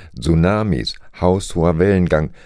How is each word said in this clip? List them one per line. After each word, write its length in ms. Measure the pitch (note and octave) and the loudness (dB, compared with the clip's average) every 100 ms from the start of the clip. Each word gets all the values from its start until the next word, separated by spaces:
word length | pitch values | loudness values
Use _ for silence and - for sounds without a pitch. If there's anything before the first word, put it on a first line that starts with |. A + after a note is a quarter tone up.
| - A#1+ | -20 -8
Tsunamis, 760 | C2 D#2+ F2 G#2+ G#2+ C2+ - - - - | 0 2 2 0 -2 -2 -4 -10 -16 -4
haushoher 580 | F2+ F#2+ - - E2 D#2+ | 0 0 -2 -2 0 2
Wellengang 520 | F#2+ F#2+ E2+ D#2 D#2 - | 2 2 2 0 -2 -8